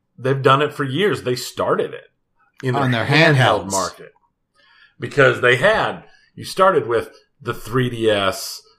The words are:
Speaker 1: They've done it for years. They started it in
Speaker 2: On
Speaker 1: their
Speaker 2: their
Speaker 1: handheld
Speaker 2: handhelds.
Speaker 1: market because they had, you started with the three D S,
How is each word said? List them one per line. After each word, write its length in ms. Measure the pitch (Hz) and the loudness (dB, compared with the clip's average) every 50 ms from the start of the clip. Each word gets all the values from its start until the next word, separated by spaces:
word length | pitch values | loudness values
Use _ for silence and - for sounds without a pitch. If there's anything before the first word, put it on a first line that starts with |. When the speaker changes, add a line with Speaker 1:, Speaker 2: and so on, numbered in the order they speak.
| _ _ _ - | _ _ _ -8
Speaker 1:
They've 240 | 123 131 139 135 | -4 -4 -2 2
done 200 | 127 135 135 143 | 4 4 4 4
it 120 | 151 139 - | 2 -2 -4
for 100 | - 143 | -6 -8
years. 400 | 131 127 160 202 202 139 104 92 | -6 -4 -2 -2 -2 -2 -2 -4
They 120 | 127 123 | -6 -6
started 580 | 123 - - - - 87 110 160 202 - - 131 | -6 -8 -10 -6 -4 -2 -2 -2 -2 -2 -6 -8
it 140 | - - _ _ _ _ _ _ _ _ _ _ _ | -14 -18 _ _ _ _ _ _ _ _ _ _ _
in 140 | - 131 123 | -6 -4 -2
Speaker 2:
On 160 | 139 139 127 | -2 0 0
Speaker 1:
their 140 | 123 113 113 | 0 -2 0
Speaker 2:
their 280 | 120 143 - - 165 147 | 2 2 4 4 4 4
Speaker 1:
handheld 300 | 127 123 107 107 101 95 95 | 4 4 4 2 0 -2 -4
Speaker 2:
handhelds. 40 | |
Speaker 1:
market 400 | 98 95 90 87 - - 78 - _ _ _ _ _ _ _ _ _ _ _ _ _ _ _ _ _ _ | -4 -4 -4 -4 -8 -12 -20 -20 _ _ _ _ _ _ _ _ _ _ _ _ _ _ _ _ _ _
because 420 | 127 120 - 147 135 127 117 110 | -12 -4 2 4 4 4 4 4
they 140 | 123 120 123 | 2 2 2
had, 480 | 123 151 202 220 196 131 110 98 87 - - _ _ _ _ _ | 4 2 2 2 0 -2 -4 -6 -10 -16 -20 _ _ _ _ _
you 80 | - 110 | -16 -16
started 420 | - - - 190 190 185 147 113 117 | -10 0 2 4 4 4 2 0 0
with 240 | 117 110 104 - - - _ _ _ _ | -2 -2 -2 -4 -12 -20 _ _ _ _
the 120 | 127 120 113 | -10 -10 -10
three 360 | - - 113 117 131 123 120 | -10 -10 -4 -2 -2 -2 -2
D 200 | 120 113 113 107 | -2 0 0 2
S, 520 | 104 101 98 95 92 - - - - - - _ _ | 2 2 0 -2 -2 -4 -10 -12 -14 -16 -18 _ _